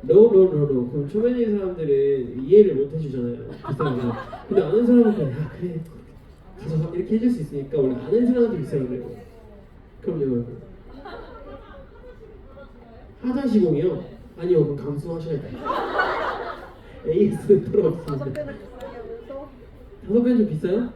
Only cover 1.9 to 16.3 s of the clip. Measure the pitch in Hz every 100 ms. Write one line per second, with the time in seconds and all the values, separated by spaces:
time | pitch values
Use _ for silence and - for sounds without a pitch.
1.9 | 139 139 139 120 120 139 202 196 135 139
2.9 | 160 143 127 120 120 117 - - - 151
3.9 | 123 120 113 - - - 196 151 208 240
4.9 | 240 220 - 143 127 156 - 175 160 -
5.9 | - - - - - - - 151 160 160
6.9 | 175 - 220 240 - 147 143 135 151 131
7.9 | 123 156 214 247 247 233 185 143 139 123
8.9 | 123 - - - - - - - - -
9.9 | - - 160 135 120 117 - - - -
10.9 | - - 466 427 466 - 539 - 554 539
11.9 | 480 508 494 440 427 - 277 262 - -
12.9 | - - - 247 254 269 208 175 143 175
13.9 | 156 - - - - 170 165 143 143 143
14.9 | 143 170 165 160 151 - - - 571 392
15.9 | 392 370 - -